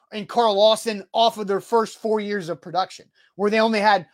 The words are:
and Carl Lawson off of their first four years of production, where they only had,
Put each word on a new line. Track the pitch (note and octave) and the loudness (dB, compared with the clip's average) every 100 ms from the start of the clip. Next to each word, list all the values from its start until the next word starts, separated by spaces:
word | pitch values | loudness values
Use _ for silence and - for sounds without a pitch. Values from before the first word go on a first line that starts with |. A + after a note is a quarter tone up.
| _ | _
and | G#3+ F#3 | -14 -4
Carl | A#3 A3+ | 0 2
Lawson | G3 G#3+ G#3+ A3+ G#3 - | 4 4 2 -2 -8 -4
off | A3+ A#3 G#3+ | 0 0 0
of | G3 | -4
their | F#3+ | -4
first | - A#3 A3 - | 0 0 0 -6
four | A3 G#3+ | -4 -4
years | G#3 G#3 E3 | -4 -6 -6
of | E3 | -10
production, | F#3 E3 F#3+ - _ _ _ - | -6 -4 -4 -10 _ _ _ -4
where | G#3 | 0
they | A3 | 2
only | A3+ G#3+ | 2 2
had, | G#3+ G3 D#3 | 4 2 0